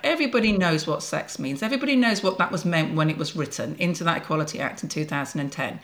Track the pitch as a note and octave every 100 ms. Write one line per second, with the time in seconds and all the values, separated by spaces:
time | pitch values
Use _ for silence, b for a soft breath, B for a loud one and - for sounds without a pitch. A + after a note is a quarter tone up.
0 | - E4 C#4 B3 A3 G3+ F3+ D#3 D#3 D3
1 | - D3+ - - C3+ C#3 A3 C4 C#4+ C4+
2 | A#3 G3+ F#3+ F#3 F3+ F#3 F3+ E3 D#3 D#3
3 | D#3 D3+ D#3 D#3+ C#3 - A#2 - F3 E3
4 | E3+ - - D#3 D3+ - C#3 - D#3 D#3
5 | D3+ C#3+ C#3 D#3 C#3+ - B2+ B2